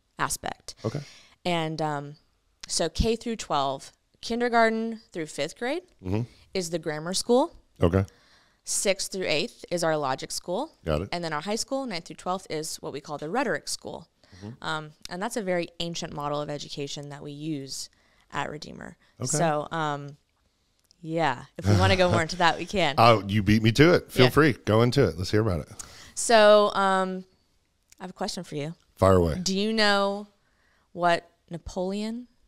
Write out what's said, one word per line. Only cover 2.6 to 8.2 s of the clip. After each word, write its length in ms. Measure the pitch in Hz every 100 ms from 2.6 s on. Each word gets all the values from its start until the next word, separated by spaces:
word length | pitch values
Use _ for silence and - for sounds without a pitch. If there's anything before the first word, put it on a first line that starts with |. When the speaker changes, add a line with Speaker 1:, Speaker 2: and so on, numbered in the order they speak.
| -
Speaker 1:
so 200 | - 165
K 280 | - 226 233
through 200 | 240 220
twelve, 560 | - 156 135 135 - _ _ _
kindergarten 800 | - 233 240 233 226 226 226 220 _
through 140 | 185 156
fifth 320 | - 151 -
grade 240 | 240 330 - _
Speaker 2:
Mm-hmm. 180 | 92 104 120 - _
Speaker 1:
is 160 | 190 175
the 80 | 170
grammar 340 | 160 151 160
school. 400 | 190 - 247 330 - _ -
Speaker 2:
Okay. 240 | 87 95 98 _